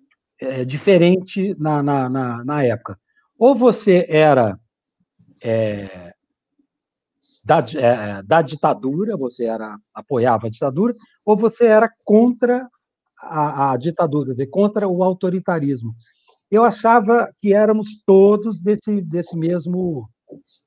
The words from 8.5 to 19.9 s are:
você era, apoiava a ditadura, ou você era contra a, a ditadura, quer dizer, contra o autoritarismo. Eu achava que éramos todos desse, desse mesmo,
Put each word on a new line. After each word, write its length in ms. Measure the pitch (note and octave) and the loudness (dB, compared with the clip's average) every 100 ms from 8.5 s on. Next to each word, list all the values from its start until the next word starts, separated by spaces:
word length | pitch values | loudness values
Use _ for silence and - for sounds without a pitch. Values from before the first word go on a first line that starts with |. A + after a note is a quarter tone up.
| D3+ D#3+ C3 C3 D3+ A3 F#3 | -2 -2 -2 -4 -4 -4 -4
você 300 | B2+ B2 A2+ | -8 -6 -6
era, 320 | A2 A2 G#2+ _ | -6 -10 -16 _
apoiava 540 | - - B2+ B2 A2+ A2+ | -20 -6 0 2 0 -2
a 20 | |
ditadura, 440 | A2 C#3+ C3 A#3 A#3+ _ _ - | -6 -6 -2 -2 -4 _ _ 0
ou 120 | G#3 | 2
você 280 | A3 - A#3 | 2 2 4
era 240 | G#3+ A3 _ | 4 2 _
contra 640 | - G#3+ B3 A#3+ A#3+ B3 B3+ _ _ _ _ _ | 2 4 4 2 0 -2 -4 _ _ _ _ _
a, 500 | - D#3+ D3 D3 C3+ | -10 -4 -4 0 -2
a 60 | B2+ | -2
ditadura, 500 | D3+ E3+ E3+ D3 C3 | -4 -2 -2 -2 -4
quer 40 | |
dizer, 160 | B2+ C#3 | -6 -8
contra 400 | F#3 G3+ G#3+ G3 | -2 -2 0 -4
o 160 | F3+ | 0
autoritarismo. 920 | F#3 F#3 F#3 F#3 F3+ E3+ C#3+ C3 A2+ A2+ _ _ _ _ - | -2 -2 -4 -4 -4 -4 -4 -6 -8 -14 _ _ _ _ -4
Eu 140 | G#3 | 2
achava 680 | A#3 G#3+ A3 A#3+ G3+ A#3 - _ | 2 2 2 2 4 0 0 _
que 140 | G3+ | 0
éramos 480 | G3+ G#3+ G#3+ G#3 - - | 2 2 0 -4 -10 4
todos 560 | F#3+ G3 G#3 A3 F3 | 6 6 4 -2 -6
desse, 400 | F#3 G#3 - G#3 | -2 -2 -2 -6
desse 360 | E3+ E3+ E3+ E3+ | -4 -6 -6 -6
mesmo, 720 | E3 F3 D3+ F3+ F3+ | -4 -4 -4 -6 -4